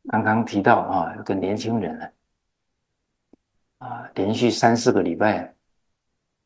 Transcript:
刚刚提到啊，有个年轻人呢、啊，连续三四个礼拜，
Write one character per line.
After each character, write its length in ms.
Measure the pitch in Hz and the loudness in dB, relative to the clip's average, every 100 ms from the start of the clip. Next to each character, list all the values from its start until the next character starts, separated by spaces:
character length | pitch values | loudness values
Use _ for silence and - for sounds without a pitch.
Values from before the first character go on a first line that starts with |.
| - | -6
刚 140 | 107 | -2
刚 220 | 107 113 | 0 0
提 180 | 113 104 | 0 0
到 140 | 127 104 | 4 4
啊， 380 | - 90 82 - | 2 -2 -4 -6
有 60 | |
个 100 | - | -6
年 220 | 95 92 107 | -4 -2 -4
轻 240 | 113 117 | -2 -2
人 180 | 85 80 | -4 -8
呢、 100 | - - _ _ _ _ _ _ _ _ _ _ _ _ _ _ _ _ | -14 -18 _ _ _ _ _ _ _ _ _ _ _ _ _ _ _ _
啊， 300 | 127 - - | -14 -12 -10
连 180 | - 98 | -4 -2
续 180 | 113 120 | 2 0
三 240 | - 120 | 4 4
四 180 | 117 127 | 4 4
个 100 | 107 | 2
礼 140 | 87 82 | 2 0
拜， 360 | 107 95 - - _ _ _ _ _ _ _ _ | 0 0 -4 -16 _ _ _ _ _ _ _ _